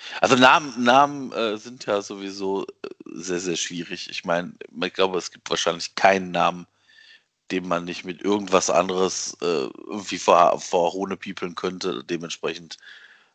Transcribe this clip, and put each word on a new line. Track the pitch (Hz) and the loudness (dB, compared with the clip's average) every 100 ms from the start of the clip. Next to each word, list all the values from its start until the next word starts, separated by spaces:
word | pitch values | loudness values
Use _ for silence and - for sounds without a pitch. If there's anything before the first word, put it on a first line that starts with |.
| - - | -16 0
Also | 104 127 | 4 8
Namen, | 127 165 147 117 | 8 8 4 0
Namen, | 120 131 143 143 127 | 6 6 6 2 -8
äh, | 95 113 104 | -4 -4 -4
sind | 123 127 - | -10 -10 -4
ja | 101 | -2
sowieso, | 101 101 98 98 98 98 | -2 -8 -10 -6 -4 -4
äh, | - - - - - | -6 -12 -16 -14 -16
sehr, | - 90 87 | -12 -6 -4
sehr | 92 82 | -2 -4
schwierig. | - 87 82 90 - | -4 -8 -10 -12 -12
Ich | - 92 | -8 -2
meine, | 87 90 - - - | -2 -2 -10 -16 -8
ich | 90 | -6
glaube, | - 95 90 | 0 0 0
es | - | -6
gibt | - - | -12 -6
wahrscheinlich | 85 85 85 - - | -4 -2 -4 -6 2
keinen | 98 98 90 | 4 4 0
Namen, | 87 85 90 87 _ _ _ - _ _ _ - | 0 0 -2 -10 _ _ _ -20 _ _ _ -8
den | 92 90 | -6 -2
man | 87 87 | -4 -4
nicht | 87 92 | -10 -10
mit | 82 | -6
irgendwas | 98 104 98 95 - | -2 -2 2 2 4
anderes, | 78 92 92 92 - - - | 2 2 2 0 -2 -8 -6
äh, | 85 | -2
irgendwie | 78 64 - 50 104 95 90 | -2 -2 -8 -12 -10 -8 -2
ver-, | - 87 87 - | 4 6 6 4
verhohnepiepeln | - 92 85 95 98 95 101 92 92 82 | 0 0 0 -2 -6 -8 -10 -10 -10 -6
könnte. | 92 92 95 62 | -6 -4 -6 -6
Dementsprechend, | - 85 82 - 78 85 82 - - - - _ _ | -6 -6 -8 -8 -8 -8 -12 -20 -20 -20 -20 _ _